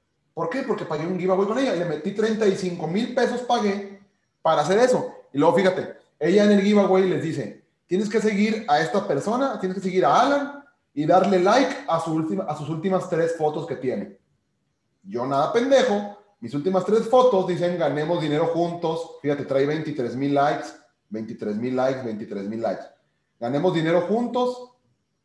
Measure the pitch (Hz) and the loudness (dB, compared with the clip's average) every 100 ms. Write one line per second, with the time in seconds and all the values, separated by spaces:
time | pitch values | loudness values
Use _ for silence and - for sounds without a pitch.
0 | _ _ _ - - 262 233 202 - 151 | _ _ _ -8 -6 -4 -4 -4 -4 -4
1 | 170 185 185 185 208 240 262 175 160 147 | -4 -2 0 2 0 0 0 -2 -2 -4
2 | 196 214 220 214 208 180 180 170 160 190 | -4 -2 -2 2 0 0 -2 -6 -4 -2
3 | 247 262 240 240 - 233 208 196 - - | -2 0 0 -2 -2 0 0 -2 -8 -16
4 | _ _ _ _ 160 151 147 202 254 190 | _ _ _ _ 0 2 2 4 4 2
5 | - - - 139 160 170 185 - - - | -2 -12 -8 2 4 4 4 0 -4 -12
6 | _ - 160 202 208 202 196 208 185 190 | _ -4 2 4 6 6 6 4 6 4
7 | 190 151 160 139 104 - _ _ - 185 | 4 0 -2 -6 -8 -12 _ _ -6 -4
8 | 208 226 214 202 214 214 - 147 160 202 | 0 0 0 2 0 0 0 0 2 -2
9 | - 139 202 247 269 - 185 196 185 185 | 0 -2 -2 -2 -2 -2 -6 -4 -2 2
10 | 147 165 269 285 269 - - _ _ 139 | 4 4 4 2 -2 -10 -20 _ _ -4
11 | 156 180 196 185 190 247 262 - - 165 | 4 4 6 4 4 4 2 -2 -4 -2
12 | 165 160 156 190 - 151 143 160 190 185 | -2 -2 -2 -4 -4 -6 -6 -4 0 -2
13 | - 160 165 - 151 160 143 127 127 104 | 0 0 0 0 -2 -2 -8 -6 -4 -4
14 | - - _ _ _ _ _ _ _ _ | -8 -14 _ _ _ _ _ _ _ _
15 | 95 117 131 139 - 233 269 262 202 208 | -10 -6 -2 0 0 0 2 4 4 0
16 | - - _ - 117 143 185 185 180 220 | -4 -12 _ -16 -8 -4 0 0 2 0
17 | 220 254 254 190 175 165 175 175 151 143 | 4 4 6 4 0 -2 -2 0 -2 -2
18 | 151 170 151 147 165 170 170 165 160 165 | -2 -2 0 0 0 0 -2 -2 -4 -4
19 | - - 143 143 131 135 143 156 156 139 | -8 -8 -4 -4 -2 0 0 -2 -6 -6
20 | 120 120 143 143 147 - - - _ _ | -6 -4 -2 2 2 0 -8 -16 _ _
21 | - 110 110 113 104 104 123 127 131 135 | -14 -12 -10 -8 -6 -4 -4 0 0 -2
22 | 120 104 - 98 101 113 110 92 - _ | -6 -8 -8 -8 -8 -4 -4 -6 -10 _
23 | _ _ _ - 117 143 180 160 156 175 | _ _ _ -10 -4 0 0 2 2 2
24 | 175 220 240 247 247 247 - _ _ _ | 2 -2 -2 -2 -2 -4 -14 _ _ _
25 | _ _ | _ _